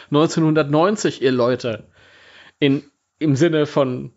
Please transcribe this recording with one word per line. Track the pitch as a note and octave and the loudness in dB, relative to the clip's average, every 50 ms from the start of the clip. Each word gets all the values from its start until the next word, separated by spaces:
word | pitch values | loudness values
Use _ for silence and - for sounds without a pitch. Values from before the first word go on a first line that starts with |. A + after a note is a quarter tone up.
| - - | -8 -2
neunzehnhundertneunzig, | - D3 D#3 E3 - - D#3+ D#3 D#3 D#3 D3+ C#3+ C#3+ D3+ E3 F#3+ G#3+ G#3+ - E3+ - - - | 0 2 2 2 2 0 0 2 2 0 0 0 2 2 2 2 0 0 -2 -4 -4 -2 0
ihr | C3 C3 | 0 0
Leute. | B2 A#2 A#2+ B2+ B2 - B2+ A2 G2+ - _ _ _ _ _ _ - - - - - - - _ - | 2 0 0 0 -2 -4 -6 -8 -8 -12 _ _ _ _ _ _ -20 -20 -20 -20 -20 -20 -18 _ -2
In, | - C#3+ C3+ D3 D3 _ _ _ _ _ _ - | 0 0 0 0 -4 _ _ _ _ _ _ -6
im | D3+ D#3+ C#3 | -2 0 0
Sinne | B2 D#3 F3 D#3+ D#3 D3 | 2 2 2 2 0 -2
von | D3 - D#3 C#3 C3 B2 B2+ C#3 C#3 - | 0 0 -2 -2 -2 -2 -8 -10 -14 -16